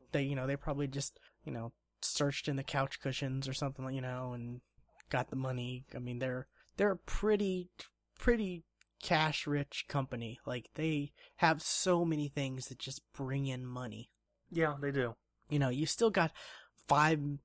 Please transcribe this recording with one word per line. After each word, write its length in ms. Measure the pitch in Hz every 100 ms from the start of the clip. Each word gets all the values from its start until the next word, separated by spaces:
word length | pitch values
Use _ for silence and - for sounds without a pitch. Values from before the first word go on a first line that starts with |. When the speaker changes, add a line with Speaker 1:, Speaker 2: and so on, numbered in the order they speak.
| _
Speaker 1:
they, 120 | 147
you 120 | 139 139
know, 120 | 131
they 100 | 139
probably 300 | - 143 143
just, 300 | 139 139 - - _ -
you 60 |
know, 180 | 120 117 - _ _
searched 460 | - - 143 139 -
in 80 | 135
the 80 |
couch 360 | 135 147 135 -
cushions 480 | 135 127 135 135 135
or 60 |
something, 400 | 131 143 135 131
you 80 | 135
know, 320 | 127 127 127
and 260 | 123 120 123 - _ _ _ -
got 200 | 131 120
the 60 | 131
money. 500 | 131 127 123 127 127 131
I 40 |
mean, 200 | 123 123
they're, 280 | 131 127 123 _ _ -
they're 160 | 202
a 60 | 185
pretty, 720 | - - 208 208 202 185 175 - - _ _ -
pretty 460 | - 240 196 175 - _ _ _
cash-rich 840 | - 160 156 147 - 147 143 - -
company. 520 | 143 131 131 117 117 -
Like, 260 | 123 -
they 400 | - 160 151 143 _ - -
have 240 | 165 160
so 420 | - - 185 175
many 240 | 170 151 147
things 400 | 147 135 131 127
that 120 | 127
just 240 | - - -
bring 320 | - 131 139 139
in 200 | 127 127
money. 440 | 127 123 107 117 _ _ _ -
Speaker 2:
Yeah, 240 | 165 160 143
they 100 | 143
do. 240 | 139 123 113 _ _ -
Speaker 1:
You 100 | 147
know, 100 | 135
you 160 | 127 156
still 240 | - 233
got 220 | - 160 - - - - - -
five, 320 | 147 156 156 143 143